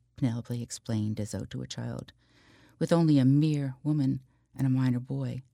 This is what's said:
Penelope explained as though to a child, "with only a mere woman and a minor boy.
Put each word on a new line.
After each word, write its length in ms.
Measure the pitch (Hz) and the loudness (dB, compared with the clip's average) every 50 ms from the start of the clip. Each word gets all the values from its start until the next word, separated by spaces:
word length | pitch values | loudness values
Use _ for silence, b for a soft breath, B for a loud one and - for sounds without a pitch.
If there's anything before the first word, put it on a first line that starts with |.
| _ _ _ | _ _ _
Penelope 440 | - 135 120 117 120 113 - 120 120 | -4 -2 -2 -2 -4 -6 -8 -8 -8
explained 600 | 117 - - - - - 113 107 107 107 107 107 | -8 -10 -12 -12 -8 -4 -2 -2 -2 -2 -4 -4
as 100 | 104 - | -6 -6
though 140 | - 95 - | -6 -8 -8
to 180 | - - 127 | -10 -10 -12
a 60 | 127 131 | -12 -10
child, 440 | - 120 120 120 120 - - - _ b b b b b b b b b b b b b | -10 -10 -8 -8 -8 -10 -12 -14 _ b b b b b b b b b b b b b
"with 120 | 165 - | 0 2
only 280 | 170 170 165 156 147 139 | 4 4 6 6 6 6
a 40 | 127 | 6
mere 520 | 131 139 147 156 156 151 143 139 135 131 - - | 6 6 6 4 2 2 0 -2 -6 -8 -6 -4
woman 360 | 147 151 151 135 131 135 131 - _ _ _ _ _ | -2 0 0 0 0 -2 -4 -8 _ _ _ _ _
and 140 | _ - 135 | _ -2 0
a 40 | 131 | 0
minor 280 | 131 131 131 131 123 123 | 2 2 2 2 0 -2
boy. 460 | 127 - 135 139 135 123 120 131 - _ | -2 -6 -6 -6 -4 -6 -6 -8 -12 _